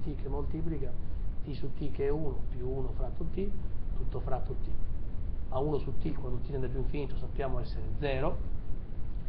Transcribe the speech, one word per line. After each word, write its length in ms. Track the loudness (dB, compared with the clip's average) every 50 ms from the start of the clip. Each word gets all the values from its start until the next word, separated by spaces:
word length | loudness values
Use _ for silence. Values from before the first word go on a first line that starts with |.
t 120 | -2 -2 -2
che 140 | -2 -4 -2
moltiplica 640 | -2 -2 -2 0 0 0 0 0 0 0 0 0 0 0 0 0 0 0 0 0 0 0 -2
t 80 | -2
su 200 | -2 -2 0 0 0
t 160 | 2 2 2
che 160 | 2 2 2
è 40 | 0
uno 280 | 2 2 2 2 2 2 2 2
più 180 | 2 2 0 -2
uno 240 | -2 0 -2 -2 0
fratto 280 | 0 -2 -2 0 0 0 0 0
t, 160 | 0 0 2 2 2 2 2 0 0 0 0 2
tutto 240 | 2 2 0 0 0
fratto 340 | 0 0 0 0 0 0 0 0
t. 60 | 0 2 4 4 4 4 2 2 0 0 0 -2 -2 -2 -2 -2 -2 0
A 100 | 0 0
uno 180 | 0 0 0 -2
su 180 | 0 2 2 2
t, 140 | 2 2
quando 280 | 0 0 0 0 0 0
t 100 | 0 -2
tende 160 | -2 0 0
a 20 | 0
più 120 | 0 0
infinito, 360 | 0 0 0 0 -2 0 0
sappiamo 440 | 0 0 -2 -2 -2 -2 0 0 0
essere 240 | 0 -2 -2 -2 -2 -2 -2 -2
zero. 380 | -2 -2 0 0 0 0 0 0 0 0 -2 0 2 0 0 0 -2 -4 -2 -2 -2 -2 -2 -2 -2